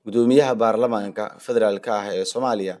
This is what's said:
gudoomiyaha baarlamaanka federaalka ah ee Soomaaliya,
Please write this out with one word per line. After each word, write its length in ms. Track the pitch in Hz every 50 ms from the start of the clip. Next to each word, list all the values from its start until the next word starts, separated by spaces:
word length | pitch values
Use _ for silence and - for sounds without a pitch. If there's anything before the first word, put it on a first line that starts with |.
| - 110
gudoomiyaha 460 | 101 120 120 120 127 139 147 131 127
baarlamaanka 800 | 110 117 113 110 107 120 123 117 107 101 101 90 110 107 - -
federaalka 540 | - - - 123 117 110 107 101 98 - 123 110 104
ah 160 | 101 104 95
ee 80 | 92 95
Soomaaliya, 560 | - - 117 131 127 117 104 95 95 90 87